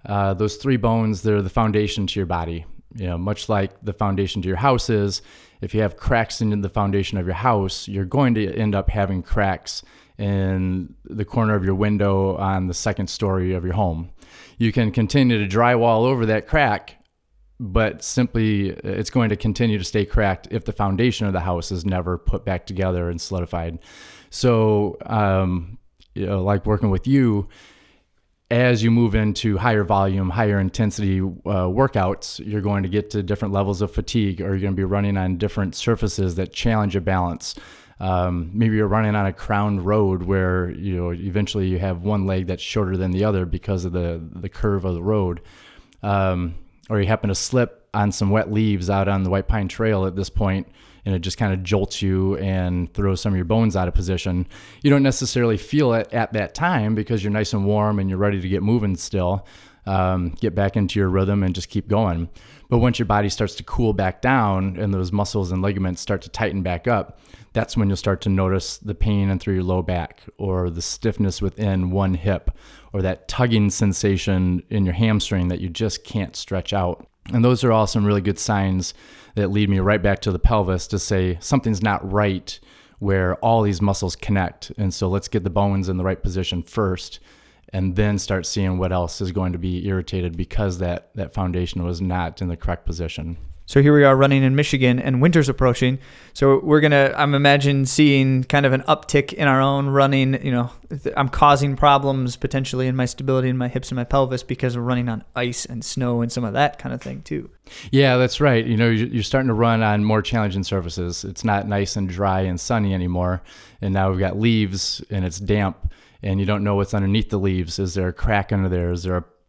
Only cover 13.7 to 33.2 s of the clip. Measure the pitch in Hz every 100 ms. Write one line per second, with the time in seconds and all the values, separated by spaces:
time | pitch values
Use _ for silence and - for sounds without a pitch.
13.7 | 90 95 80 87 - - - - - 117
14.7 | 117 110 107 110 147 127 113 101 104 120
15.7 | 123 117 113 123 135 110 107 - 151 135
16.7 | 104 - - _ _ _ _ _ _ 110
17.7 | 101 107 - - - 120 113 110 104 98
18.7 | - 98 95 110 131 113 104 113 98 117
19.7 | 107 92 104 101 - 101 95 - 110 -
20.7 | - 101 95 120 - 104 92 90 87 -
21.7 | 95 92 92 87 87 - 98 - 90 -
22.7 | 95 92 90 87 85 - 92 87 87 82
23.7 | 82 - - - - _ - 127 113 110
24.7 | 104 104 - - 107 101 95 92 90 85
25.7 | 107 _ _ _ - 95 98 92 101 -
26.7 | 104 110 92 127 139 123 104 95 - -
27.7 | - _ _ _ _ _ _ _ 120 127
28.7 | 120 113 117 117 107 107 95 110 95 117
29.7 | 107 95 101 98 95 92 92 107 101 92
30.7 | - 107 - 101 95 95 90 - 101 90
31.7 | 101 135 107 92 101 - - - 104 98
32.7 | 101 92 104 104 104